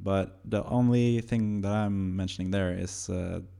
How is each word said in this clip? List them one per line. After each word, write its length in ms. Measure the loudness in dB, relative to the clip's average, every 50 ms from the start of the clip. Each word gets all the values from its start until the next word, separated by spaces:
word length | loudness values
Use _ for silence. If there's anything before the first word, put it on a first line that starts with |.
| -2
But 360 | 0 2 2 0 -2 -6 -12 -6
the 200 | -2 -2 -2 0
only 560 | 0 2 4 4 6 6 6 4 4 2 0
thing 400 | 0 -2 0 0 0 0 0 -2
that 100 | 0 0
I'm 440 | 0 0 0 0 0 0 0 0 0
mentioning 360 | -2 -2 -4 -4 -4 -4 -2
there 220 | 0 0 0 0 -2
is, 360 | -2 -6 -6 -8 -8 -6 -4
uh, 300 | -4 -4 -4 -4 -6 -8 -10 -12 -18